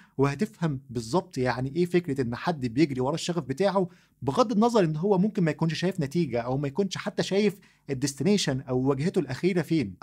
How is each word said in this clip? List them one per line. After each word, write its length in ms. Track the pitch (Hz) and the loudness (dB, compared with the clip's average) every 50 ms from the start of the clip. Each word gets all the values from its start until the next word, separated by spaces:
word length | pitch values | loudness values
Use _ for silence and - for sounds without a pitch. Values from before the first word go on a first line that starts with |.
| - _ _ | -6 _ _
وهتفهم 640 | - 135 139 143 139 - - - - 170 160 139 131 - - | 0 0 0 0 -2 -4 -4 -2 -2 -2 -2 -2 -4 -8 -8
بالظبط 480 | 117 123 110 113 139 185 190 185 - | -8 -6 -4 -2 -2 -2 -2 -2 -4
يعني 380 | 135 123 127 120 127 127 135 135 | -2 0 0 0 0 -4 -4 -2
ايه 100 | 170 180 | -2 0
فكرة 360 | 175 180 175 175 - 135 139 | 2 2 0 0 0 -2 -2
ان 140 | 127 117 120 | -2 -2 -4
حد 300 | - - 180 170 143 127 | -4 -2 -4 -2 -2 -4
بيجري 360 | 120 110 135 165 139 131 127 | -2 2 2 2 2 2 0
ورا 140 | 127 135 160 | -2 -2 -2
الشغف 280 | 160 - - 165 170 127 | -2 -4 -4 -4 -4 -4
بتاعه، 460 | 117 135 - 196 196 180 196 185 180 - - _ _ _ _ | -4 -2 0 0 2 2 2 0 0 -4 -12 _ _ _ _
بغض 300 | 120 139 135 185 247 214 | -4 0 2 2 2 2
النظر 320 | 190 202 226 240 226 220 180 | 4 2 4 4 4 4 4
ان 120 | 156 156 | 2 0
هو 220 | 151 180 214 202 | 0 0 2 4
ممكن 260 | 175 185 220 214 208 170 | 4 2 2 2 2 2
ما 80 | 156 | 2
يكونش 220 | 147 - 165 165 156 | 2 0 0 0 0
شايف 260 | - 170 151 143 - | 0 -2 -2 -2 -2
نتيجة 420 | 143 131 - 175 170 123 113 120 | -4 -2 0 -2 0 0 -2 -2
او 160 | 117 127 131 | -2 -2 -2
ما 100 | 143 147 | -2 -2
يكونش 300 | 139 139 196 202 196 - | -2 -2 -2 -2 -2 -4
حتى 260 | - - 208 - - 165 | -8 -8 -6 -4 -4 -2
شايف 320 | - 185 202 214 202 202 - - _ _ _ _ - | 0 0 2 2 2 0 -2 -10 _ _ _ _ -8
الديستنيشن 720 | 139 127 139 143 139 - 139 190 208 196 - 156 135 131 | -4 -2 -2 -2 -2 0 2 2 2 2 2 0 -2 -2
او 180 | - 127 127 127 | -2 -2 -2 0
واجهته 400 | 131 135 143 131 151 190 - 190 | 2 2 0 0 -2 0 0 -2
الاخيرة 420 | 147 131 127 - - 185 190 175 | -2 -2 -4 -2 -2 0 0 0
فين. 340 | 147 - 165 160 117 98 90 - | 0 0 0 0 0 -2 -4 2